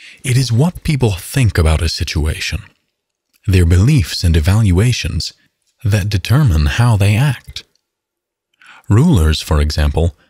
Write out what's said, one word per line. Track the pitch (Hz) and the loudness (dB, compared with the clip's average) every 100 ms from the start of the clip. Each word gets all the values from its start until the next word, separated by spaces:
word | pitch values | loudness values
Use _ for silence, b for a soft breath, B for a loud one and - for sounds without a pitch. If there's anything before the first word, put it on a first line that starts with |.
| B B | B B
It | 139 123 | -4 -2
is | 127 | 0
what | 117 170 - | 0 0 -2
people | - 143 123 | -4 -2 -2
think | 90 - 143 113 - | -2 -6 -2 0 2
about | 80 78 | 0 0
a | 78 | -2
situation, | - 80 78 76 - - - - _ _ _ _ _ _ _ - | -4 -6 -4 -4 -4 -8 -10 -12 _ _ _ _ _ _ _ -2
their | 92 82 | 2 4
beliefs | 87 110 151 82 - | 4 4 2 0 -2
and | 87 80 | 0 0
evaluations, | 76 104 107 87 120 117 - 82 - b b _ _ _ | 2 2 2 2 0 -2 -6 -8 -8 b b _ _ _
that | - 101 98 | -2 -2 -2
determine | 101 - 135 143 80 73 | -4 0 0 2 2 0
how | - 120 104 | 0 2 2
they | 101 104 | 2 2
act. | 147 127 - - - _ _ _ _ _ _ _ _ B B B - | 0 -2 -10 -20 -20 _ _ _ _ _ _ _ _ B B B 0
Rulers, | 104 170 123 80 78 | 2 4 4 2 0
for | - 76 | -2 -2
example, | 76 76 73 71 85 - | 0 0 -2 0 -2 -4